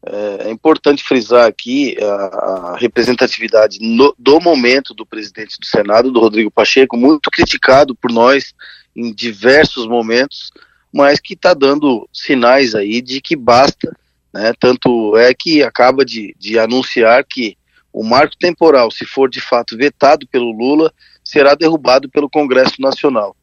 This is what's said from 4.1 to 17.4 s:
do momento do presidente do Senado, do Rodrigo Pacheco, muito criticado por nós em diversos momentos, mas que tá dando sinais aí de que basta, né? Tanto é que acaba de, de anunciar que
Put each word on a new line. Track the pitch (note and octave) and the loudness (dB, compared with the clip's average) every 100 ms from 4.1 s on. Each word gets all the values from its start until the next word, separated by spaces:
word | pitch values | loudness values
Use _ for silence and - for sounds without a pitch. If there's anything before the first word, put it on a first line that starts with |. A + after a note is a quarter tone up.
| - | 2
do | B2 D#3 | 2 4
momento | F3 D3 A#2+ C3 C3+ | 4 2 2 0 -2
do | G#2+ A2 | -18 -16
presidente | G#2+ G#2 - G#2+ - | -14 -14 -16 -16 -16
do | |
Senado, | - - G#2 G#2+ C3 | -4 -4 2 2 2
do | B2 | 2
Rodrigo | A2 G#2+ G#2+ | 2 2 -2
Pacheco, | - G#2 C3 C3 A#2+ | 0 0 2 2 2
muito | C3 D3+ - | 2 2 -2
criticado | - - - - C3 C#3+ A#2+ | -4 -2 -2 2 4 2 -2
por | C3 | -4
nós | A#2 A#2+ C#3 - _ - - _ | 2 2 2 -2 _ -20 -20 _
em | - A#2+ | -12 -10
diversos | G#2 A#2 G2+ A2 C#3 D#3 - A2+ | -8 -10 -2 2 4 2 -2 -4
momentos, | A#2+ A2+ A#2 C3+ - - _ _ _ _ | -4 -2 -2 -2 -8 -20 _ _ _ _
mas | D3 C#3+ C#3+ | 0 2 2
que | - | -4
tá | - F3+ | -2 0
dando | E3+ C3+ C#3+ D3 A#2 - | 2 2 2 0 -2 -6
sinais | - - C3+ A#2+ C3+ C3 | -16 -4 0 4 4 2
aí | G#2+ G2+ A2+ | -2 -4 -6
de | B2+ C3+ | -6 -14
que | - | -8
basta, | D#3 A#2+ A#2+ C#3 - - - _ _ _ | -4 2 4 4 0 -12 -12 _ _ _
né? | - G#2+ A#2+ | -4 -4 0
Tanto | B2 B2 B2+ A#2+ G#2+ A2 | 0 0 0 -2 0 4
é | A#2+ | 4
que | B2+ F3 D#3 | 2 -2 0
acaba | B2 - B2 C3+ | 0 2 0 2
de, | C3 A2+ G2 - | -2 -4 -16 -16
de | G2 A2+ | -4 -2
anunciar | A2+ B2+ C3 - A2+ B2 | 0 -2 -4 0 2 2
que | C#3 - | 0 -8